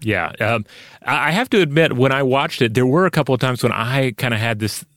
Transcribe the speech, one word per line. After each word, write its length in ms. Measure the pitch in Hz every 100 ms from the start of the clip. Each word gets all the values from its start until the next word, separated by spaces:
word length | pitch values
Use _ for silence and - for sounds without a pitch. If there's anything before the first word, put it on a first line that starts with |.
Yeah. 300 | 110 95 80 -
Um, 260 | 107 117 104 - - - -
I, 220 | 139 143
I 40 |
have 180 | 185 247
to 100 | 220
admit, 320 | 160 147 160
when 180 | 123 135
I 120 | 135
watched 380 | 135 135 160 -
it, 100 | 120
there 140 | 110 127
were 180 | 151 185
a 60 |
couple 240 | 160 135 123
of 60 |
times 200 | 131 123
when 120 | 120
I 400 | 98 117 135 131
kinda 240 | - 127 110
had 220 | 117 110
this, 240 | 110 - -